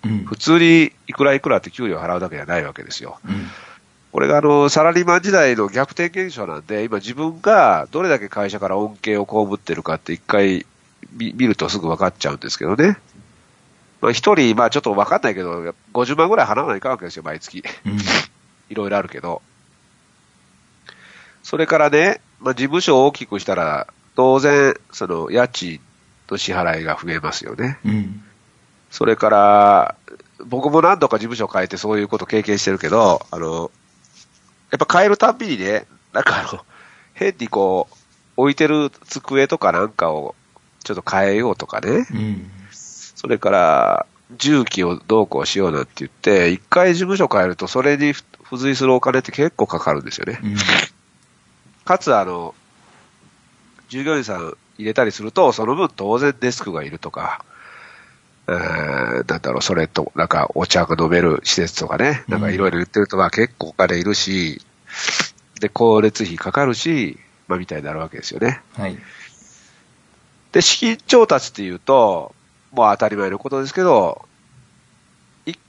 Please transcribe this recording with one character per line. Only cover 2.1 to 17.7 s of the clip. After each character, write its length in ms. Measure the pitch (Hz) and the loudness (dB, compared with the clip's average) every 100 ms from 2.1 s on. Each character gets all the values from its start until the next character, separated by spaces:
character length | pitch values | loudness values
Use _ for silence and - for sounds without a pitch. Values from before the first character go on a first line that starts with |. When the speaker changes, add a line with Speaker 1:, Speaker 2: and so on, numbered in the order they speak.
| 87 | -4
Speaker 2:
う 20 | |
だ 100 | 90 | -6
け 60 | 76 | -10
じ 60 | |
ゃ 40 | 73 | -6
な 120 | 85 | -6
い 60 | |
わ 100 | 73 | -6
け 100 | - | -10
で 60 | - | -14
す 120 | - | -14
よ。 160 | - - - | -14 -14 -8
Speaker 1:
う 40 | |
ん。 160 | 101 85 - - - _ _ _ | -8 -8 -16 -20 -20 _ _ _
Speaker 2:
こ 80 | - | -2
れ 80 | 139 | 2
が 100 | 147 | 4
あ 40 | |
の、 260 | 147 147 143 | 4 4 4
サ 140 | 156 | 4
ラ 80 | 160 | 2
リ 120 | 170 | 2
ー 20 | 175 | 4
マ 140 | 175 | 2
ン 20 | |
時 100 | 185 | 4
代 240 | 190 139 117 | 4 4 2
の 120 | 101 | 0
逆 240 | 117 139 | -2 -4
転 140 | - 170 | -4 -6
現 280 | 185 185 123 | -4 -8 -8
象 120 | 92 | -10
な 120 | 78 | -10
ん 60 | 78 | -8
で、 180 | 104 | -6
今 140 | 110 107 | -4 -6
自 160 | 98 | -8
分 260 | 127 160 160 | -8 -8 -2
が 480 | 202 214 131 82 65 | 4 6 6 4 0
ど 100 | 156 | -4
れ 80 | 185 | 0
だ 80 | 135 | 0
け 100 | 101 | -2
会 220 | 107 101 | -6 -6
社 100 | 98 | -4
か 80 | 95 | -4
ら 100 | 95 | -2
恩 200 | 107 104 110 | -4 -6 -4
恵 120 | 104 | -2
を 80 | 101 | -2
被 280 | 107 104 | -2 -2
っ 60 | 101 | -4
て 160 | - 80 | -6 -8
る 80 | |
か 120 | - 80 | -6 -8
っ 40 | |
て 140 | - | -6
一 80 | 85 - | -10 -2
回 400 | 101 98 92 - _ _ _ - | 2 2 0 -6 _ _ _ -20
見、 200 | - 113 | -10 -8
見 140 | 117 123 | -2 0
る 80 | 101 | 0
と 140 | - | -4
す 80 | 104 | -4
ぐ 100 | 82 | -4
分 100 | 82 | -2
か 100 | 92 | -2
っ 60 | - | -2
ち 80 | - | -6
ゃ 60 | |
う 40 | - | -6
ん 20 | |
で 120 | - | -10
す 80 | - | -8
け 80 | 80 | -4
ど 100 | 110 | 2
ね。 220 | 180 202 _ _ - _ _ _ _ _ _ - | 2 0 _ _ -20 _ _ _ _ _ _ -4
ま 80 | 113 | -2
あ、 20 | |
一 220 | 120 - | 0 2
人、 220 | 190 123 107 | 4 4 2
ま 100 | 117 | 0
あ、 40 | |
ち 60 | 143 | 0
ょ 20 | |
っ 20 | |
と 140 | 120 101 | -2 0
分 100 | 101 | 0
か 140 | 185 | 0
ん 20 | |
な 80 | 123 | -2
い 60 | 92 | -4
け 80 | |
ど、 320 | 90 85 85 - _ | -6 -8 -10 -12 _
五 140 | 120 123 | -4 -2
十 100 | 151 | 0
万 120 | 170 | 2
ぐ 80 | 220 | 2
ら 100 | 113 | 2
い 20 | |
払 140 | 127 | 0
わ 100 | 147 | -2
な 40 | 98 | -4
い 60 | |
か 80 | 131 | -4
ん 20 | |
わ 40 | 123 | -6
け 80 | 87 | -10
で 60 | |
す 60 | 80 | -14
よ、 60 | |
毎 160 | 78 80 | -12 -12
月。 240 | - 95 - | -14 -16 -14